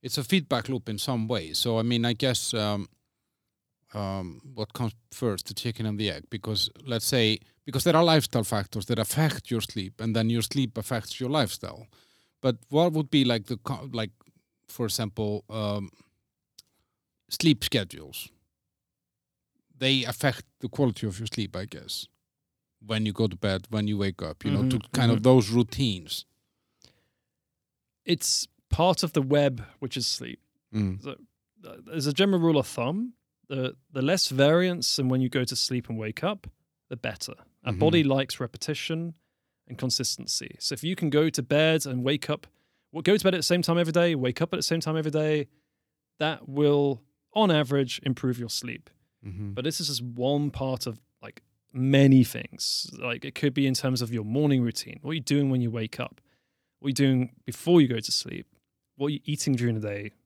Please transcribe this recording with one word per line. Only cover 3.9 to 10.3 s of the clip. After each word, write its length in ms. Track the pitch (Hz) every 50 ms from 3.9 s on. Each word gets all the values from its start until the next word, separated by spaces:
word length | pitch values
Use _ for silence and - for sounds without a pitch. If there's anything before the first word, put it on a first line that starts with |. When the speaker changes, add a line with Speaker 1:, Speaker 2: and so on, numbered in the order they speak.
| -
Speaker 1:
um, 460 | 107 101 98 98 98 92 90 78 62 _ 143 131
what 180 | 117 107 - _
comes 220 | - 123 113 - _ _ _
first, 380 | - - - 117 101 92 - -
the 60 | -
chicken 300 | - - 123 113 - 113
and 120 | 110 104 104
the 120 | 110 101
egg? 140 | 90 - - -
Because 400 | - 107 - 110 107 101 95 95 - - -
let's 180 | 139 120 113 -
say, 320 | - - 127 113 107 110 107 - _ _ _ _
because 180 | - 120 135 -
there 120 | 180 160
are 80 | 160 170
lifestyle 400 | 170 160 156 135 - - 127 107
factors 420 | - - 104 98 - - 113 98
that 120 | - 120 113
affect 520 | 110 - - 147 160 151 135 - - -
your 100 | 123 113
sleep, 400 | - - - 113 92 95 - _
and 140 | 110 113 110
then 160 | 117 113 113